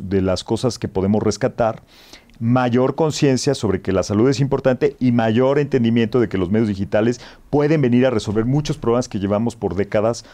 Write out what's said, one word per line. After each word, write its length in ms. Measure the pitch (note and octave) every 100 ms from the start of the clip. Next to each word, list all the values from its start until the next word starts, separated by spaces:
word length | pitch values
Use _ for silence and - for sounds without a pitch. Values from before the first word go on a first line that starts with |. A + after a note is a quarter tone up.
| F#2
de 160 | G2
las 240 | F#2+ G2+ -
cosas 340 | A2+ B2 -
que 80 | -
podemos 340 | - F#3+ G#3+
rescatar. 600 | A3 G3+ - - A2+ - - - - - _ -
Mayor 560 | A#2 B2+ B2+ B2 C3 C#3
conciencia 580 | D#3 - C#3+ B2+ -
sobre 280 | C3+ G#2+ F#2+
que 100 | -
la 80 | F#2
salud 260 | F2+ G#2 B2+
es 120 | C#3
importante 580 | C#3 C#3 C3+ B2 C#3+ -
y 120 | B2+
mayor 480 | A#2+ A2+ A2 C3 C#3+
entendimiento 600 | D3 C#3 A2+ A#2 A2+ B2+
de 80 | A2
que 120 | F#2+
los 100 | F2
medios 180 | G#2+ A2+
digitales 540 | G2 G2 G#2 A2+ A#2+ - - -
pueden 280 | C#3+ D3 D#3+
venir 260 | B2+ A#2+ C3
a 20 |
resolver 340 | A2 A2 G#2+
muchos 340 | A2+ C#3+ D3 D3
problemas 300 | A2 A#2+ B2
que 120 | G#2+
llevamos 360 | G2 G#2 A#2 -
por 200 | G2 F2
décadas 500 | F#2+ G#2+ G#2+ A#2+ -